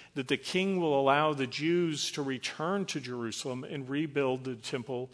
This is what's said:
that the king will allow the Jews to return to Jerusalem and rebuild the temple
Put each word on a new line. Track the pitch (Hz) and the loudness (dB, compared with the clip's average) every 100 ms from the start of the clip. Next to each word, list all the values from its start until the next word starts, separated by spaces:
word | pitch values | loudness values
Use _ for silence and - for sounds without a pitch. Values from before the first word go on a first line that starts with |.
| - | -8
that | 143 127 | -6 -2
the | 143 | -2
king | - 185 190 185 | 0 0 2 2
will | 165 139 | 4 4
allow | 135 143 156 | 6 6 4
the | 147 131 | 2 -2
Jews | 117 156 175 170 143 - | 0 2 2 2 0 -2
to | - | -2
return | 139 131 - - 160 202 190 | -2 -2 -6 -2 0 0 -2
to | 151 | -4
Jerusalem | 123 123 117 107 139 127 135 | -6 -4 -4 -4 -4 -6 -6
and | 151 127 | -6 -2
rebuild | 139 160 139 135 131 131 | -2 0 2 2 2 -2
the | 117 | -8
temple | - 131 117 123 127 | -6 -6 -4 -6 -6